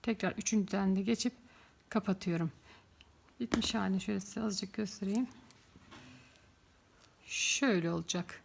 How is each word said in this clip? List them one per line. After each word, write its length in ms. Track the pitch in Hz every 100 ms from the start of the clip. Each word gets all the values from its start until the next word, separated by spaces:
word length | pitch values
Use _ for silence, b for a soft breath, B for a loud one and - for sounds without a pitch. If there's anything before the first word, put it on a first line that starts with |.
tekrar 300 | - 226 190
üçüncüden 640 | - - 214 190 196 196 190
de 60 |
geçip 320 | 196 226 247 - B B B B _
kapatıyorum. 640 | 220 202 190 185 170 165 - B B B - - - - -
Bitmiş 360 | 233 233 - 220
halini 260 | 190 190
şöyle 180 | 196 196
size 220 | 190 -
azıcık 320 | 220 190 190
göstereyim. 540 | - 202 - 196 214 254 - - - - - B B 127 127 B B B _ - - _ _ - - -
Şöyle 640 | - - - 269 185 165
olacak. 500 | 170 170 180 175 -